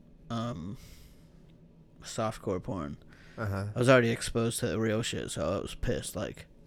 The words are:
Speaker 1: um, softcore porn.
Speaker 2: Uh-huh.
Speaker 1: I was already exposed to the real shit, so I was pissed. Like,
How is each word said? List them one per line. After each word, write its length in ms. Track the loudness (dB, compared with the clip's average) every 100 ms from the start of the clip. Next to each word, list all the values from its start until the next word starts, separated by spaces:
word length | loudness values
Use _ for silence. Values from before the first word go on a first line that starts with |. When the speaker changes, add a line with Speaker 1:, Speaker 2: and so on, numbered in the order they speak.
| -20 -16 -6
Speaker 1:
um, 480 | -4 -2 -4 -8 -10 -14 -20 -20 -20 -20 -20 -20 -20 -20 -20 -20 -18
softcore 580 | -10 -2 -2 -2 -2 -2
porn. 360 | -2 -6 -6 -8 -14 -20 -16 -6
Speaker 2:
Uh-huh. 280 | -2 -2 -2 4
Speaker 1:
I 40 |
was 100 | 8
already 200 | 8 8
exposed 480 | 2 0 0 2 0
to 80 | 0
the 120 | 2
real 220 | 2 2
shit, 300 | 0 -2 -4
so 100 | -2 0 0
I 20 |
was 120 | -2 -4
pissed. 400 | -2 0 -2 -4
Like, 300 | -6 -8 -16 -20